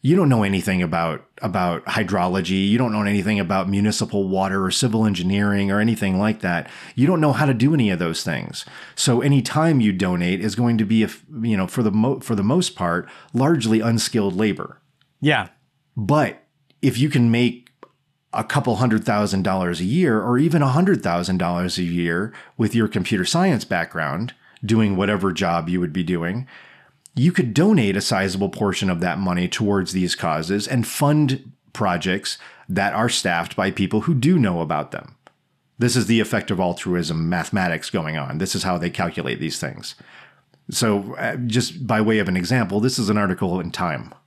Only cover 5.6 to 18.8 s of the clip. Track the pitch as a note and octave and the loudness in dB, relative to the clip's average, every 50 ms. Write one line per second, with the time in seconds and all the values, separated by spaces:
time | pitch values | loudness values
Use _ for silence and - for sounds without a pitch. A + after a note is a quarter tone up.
5.6 | G2 G2 G2 G#2 G#2+ A#2 A2+ - G#2 F#2+ F#2 F#2 G#2 G#2+ A2 A2 - F2+ F2 E2 | 0 0 0 0 2 0 0 0 -2 -2 0 0 0 0 -2 -2 -4 -2 -2 -4
6.6 | - - - - - - - A#2 B2+ D#3+ F#3 E3 D#3 D3 C#3 - D3+ C#3 C3 A2 | -4 -8 -16 -20 -20 -10 -2 0 2 2 2 2 2 2 2 2 0 0 2 2
7.6 | A#2 C#3+ E3 D3 A#2 G2+ F#2 E2 F2 E2 E2 - - F#2 D#2 A#1 G1+ G1+ - - | 2 2 4 4 2 2 2 0 -2 -2 -2 -4 -4 -4 -4 -4 -6 -10 -12 -14
8.6 | - - - - - - - - - C#3+ A#2+ B2 B2 C#3+ C#3+ C3+ A2+ - - D3+ | -16 -16 -18 -20 -20 -16 -6 -2 0 2 2 2 4 4 4 4 2 2 0 2
9.6 | D#3+ E3 D#3+ C3 A2 G#2 F#2+ F2+ G2 F#2 F2+ F2 F2 F2+ F#2+ F#2 G2 G#2+ F#2+ A#2+ | 2 4 4 4 4 2 2 2 0 0 0 0 0 0 0 0 -2 -4 -2 0
10.6 | B2 A#2+ A#2 A2 A2 G2 A2+ A2 G#2+ G2+ - - _ - D#3 - A3 A3 G#3+ F#3+ | 0 2 2 2 2 2 2 2 2 0 -2 -14 _ -14 -8 -4 -2 0 0 0
11.6 | F#3+ F3 - - G#3+ G#3+ F#3+ G#3+ - C3 C#3 - - - A#2 G2+ G2 G#2+ C#3+ F3+ | -2 -2 -2 0 0 2 2 2 2 2 0 -2 -4 -4 -2 0 2 2 2 2
12.6 | F3 - - - F#2 F2 E2+ F2+ F2+ - - - - - - A#2 C3+ D3+ E3+ C#3+ | 0 -2 -4 -2 -2 0 0 -2 -4 -8 -16 -20 -20 -6 -2 0 2 2 2 2
13.6 | A2 A2+ A2 A2+ A2 A#2 A#2 A2 - - - A2+ G2+ G2 F2+ F#2 A2 G#2+ F#2+ - | 2 2 2 2 2 2 0 0 0 0 0 0 0 0 0 0 0 0 0 -2
14.6 | - - - _ _ _ _ _ _ _ _ _ C3 D3 D3 A#2 F#2+ - _ _ | -8 -14 -14 _ _ _ _ _ _ _ _ _ 0 2 2 2 -2 -6 _ _
15.6 | _ _ _ _ _ _ _ - G#2 F#2 C#3+ D3+ C#3 G2 - - _ _ _ _ | _ _ _ _ _ _ _ -6 0 2 2 2 2 0 -2 -10 _ _ _ _
16.6 | _ _ _ _ - C3+ - A2+ C3+ C3 - C3+ A#2+ A#2 A2+ A#2+ B2 A#2 A#2+ - | _ _ _ _ 0 0 2 2 0 2 4 4 4 4 4 4 4 2 0 -4
17.6 | _ _ _ _ - _ _ _ _ _ _ _ _ _ - A2 A2 - - D3+ | _ _ _ _ -20 _ _ _ _ _ _ _ _ _ -6 -6 -4 0 -2 0
18.6 | A#2+ B2+ A2 G2 | 2 0 0 2